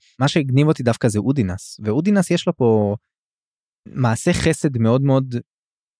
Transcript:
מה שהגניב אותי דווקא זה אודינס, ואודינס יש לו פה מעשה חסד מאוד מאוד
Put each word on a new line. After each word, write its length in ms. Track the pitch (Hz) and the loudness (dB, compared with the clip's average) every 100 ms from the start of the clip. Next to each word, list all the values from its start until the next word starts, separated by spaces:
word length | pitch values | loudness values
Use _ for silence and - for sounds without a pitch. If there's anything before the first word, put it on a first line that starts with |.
| _ - | _ -2
מה 80 | 135 | 0
שהגניב 400 | 170 143 127 151 | 0 2 2 2
אותי 160 | 156 | 2
דווקא 240 | 120 113 123 | 0 0 0
זה 120 | 104 | 0
אודינס, 600 | 101 143 98 92 - - | -2 0 -2 -4 -12 -10
ואודינס 480 | 107 113 180 202 175 | -4 -2 2 0 2
יש 160 | 175 - | 0 -2
לו 100 | - | 0
פה 380 | 120 110 104 107 - _ _ _ _ _ _ _ - | 2 4 2 -2 -10 _ _ _ _ _ _ _ -14
מעשה 460 | - 120 110 - | -2 -2 0 -2
חסד 440 | 175 160 160 156 123 | 0 0 0 -2 0
מאוד 240 | 113 127 | 2 2
מאוד 340 | 139 135 131 120 - _ _ _ _ _ | 2 0 0 -8 -10 _ _ _ _ _